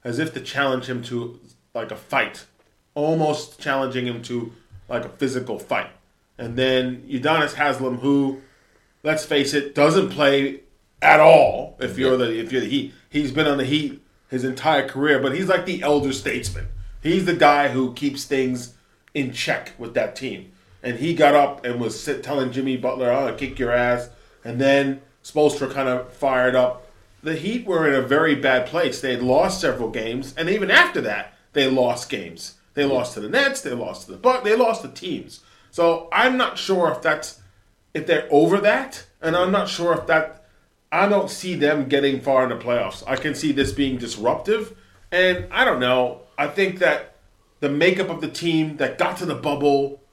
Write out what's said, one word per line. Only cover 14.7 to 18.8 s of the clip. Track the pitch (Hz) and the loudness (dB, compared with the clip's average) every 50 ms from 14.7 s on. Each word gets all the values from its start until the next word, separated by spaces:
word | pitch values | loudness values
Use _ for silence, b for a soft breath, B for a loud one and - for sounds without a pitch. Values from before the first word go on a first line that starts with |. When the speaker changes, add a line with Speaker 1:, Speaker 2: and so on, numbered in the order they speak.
| 156 143 135 | 2 2 0
Speaker 1:
career, | - - 131 143 151 147 - | -2 -4 -2 2 2 2 4
but | 139 135 131 | 2 0 -2
he's | 170 190 | -2 0
like | 175 185 175 180 | 0 0 0 0
the | 185 170 - | -4 -6 -4
elder | - 147 147 147 139 139 131 | 0 2 2 2 2 -2 -4
statesman. | - - 139 127 127 123 - - - - - - b b b b b | -4 -6 -6 -6 -4 -6 -8 -8 -8 -10 -10 -10 b b b b b
He's | - 151 185 190 165 | -4 -2 0 0 0
the | 165 160 | 0 2
guy | - 151 147 147 143 143 135 | 6 6 6 6 6 2 2
who | 120 131 131 123 120 | 0 0 -2 -2 -4
keeps | - 147 143 131 - - | -4 -6 -4 -4 -6 -6
things | - 143 135 131 127 127 123 120 - b b | -4 -2 0 0 0 -2 -6 -8 -14 b b